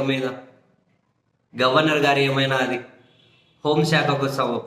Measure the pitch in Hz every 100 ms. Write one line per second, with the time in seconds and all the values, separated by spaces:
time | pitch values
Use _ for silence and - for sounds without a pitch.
0 | 135 135 127 - - _ _ _ _ _
1 | _ _ _ _ _ 117 127 147 156 151
2 | 143 139 139 135 135 131 123 123 - -
3 | _ _ _ _ _ _ 147 156 160 156
4 | 143 135 135 - 123 113